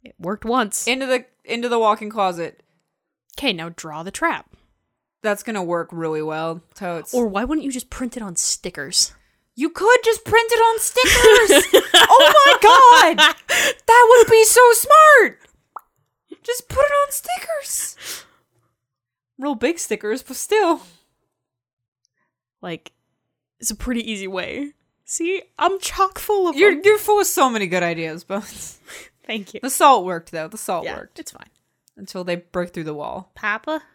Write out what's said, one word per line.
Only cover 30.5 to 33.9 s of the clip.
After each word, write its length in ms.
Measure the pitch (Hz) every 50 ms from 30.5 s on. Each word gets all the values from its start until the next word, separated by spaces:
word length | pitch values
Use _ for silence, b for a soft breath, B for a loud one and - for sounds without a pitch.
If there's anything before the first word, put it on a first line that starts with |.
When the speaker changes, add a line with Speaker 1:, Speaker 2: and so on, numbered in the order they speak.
| 220 220
Speaker 2:
salt 260 | - - 190 165 160
Speaker 1:
Yeah, 120 | - 98
Speaker 2:
worked. 200 | - - _ _
Speaker 1:
it's 140 | - 320 -
fine. 180 | _ - - _ _ _ _ _ _ _ _ _ _
Speaker 2:
Until 260 | _ 196 - - 190 180
they 120 | 180 175
broke 380 | 175 175 _ - 180 175 175 _
through 80 | 175 160
the 100 | 156 151
wall. 380 | 147 143 - - - 180 _ _
Speaker 1:
Papa? 480 | - - 208 208 220 _ - 311 311 _ _